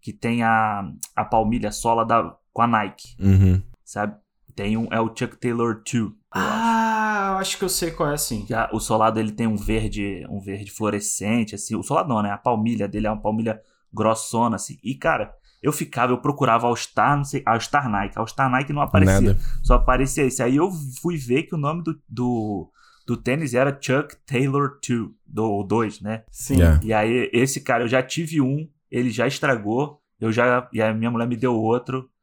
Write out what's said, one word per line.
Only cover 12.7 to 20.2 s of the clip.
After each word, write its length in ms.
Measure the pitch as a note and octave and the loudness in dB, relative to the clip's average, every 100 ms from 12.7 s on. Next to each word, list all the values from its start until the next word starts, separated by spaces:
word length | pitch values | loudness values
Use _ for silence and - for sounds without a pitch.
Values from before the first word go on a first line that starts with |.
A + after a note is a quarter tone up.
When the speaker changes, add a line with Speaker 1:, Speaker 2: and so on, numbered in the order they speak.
| A2+ G2+ | -2 -4
Speaker 1:
dele 180 | G2+ G#2+ | -2 -4
é 40 | |
uma 100 | G#2+ | -2
palmilha 400 | G#2 A2 A2+ G#2+ _ _ _ | -2 -2 -2 -4 _ _ _
grossona, 640 | G2+ G#2+ A2 - A#2 A#2 G2+ | 0 0 0 -2 0 0 0
assim. 200 | - - | -6 -12
E, 120 | G#2+ C#3 | -8 -2
cara, 380 | D#3+ C3+ G#2 - _ _ | 0 0 -2 -10 _ _
eu 120 | B2 | -4
ficava, 400 | D#3 D#3 - B2 | -2 -6 0 0
eu 40 | B2 | 2
procurava 500 | C#3+ C#3+ B2+ A2+ A#2+ | 0 0 2 4 2
All 80 | A#2 | 0
Star, 420 | - - A2+ C#3+ | -2 0 2 2
não 60 | |
sei, 200 | C#3 C#3+ - | 0 -2 0
All 140 | A2+ | 0
Star 300 | - D3 C3+ | 2 -2 0
Nike. 280 | G2+ G2 - | -2 -4 -4
All 100 | A2+ | -6
Star 220 | - C3+ | -2 0
Nike 220 | B2+ C#3+ | 0 -2
não 80 | D3 | -2
aparecia. 400 | C3+ F#2+ F#2 G2 | 0 4 4 6
Speaker 2:
Nada. 180 | G2+ F#2+ - - | 6 4 2 0
Speaker 1:
Só 140 | - B2 | 4 6
aparecia 480 | - B2+ C3+ C#3+ | 6 2 2 2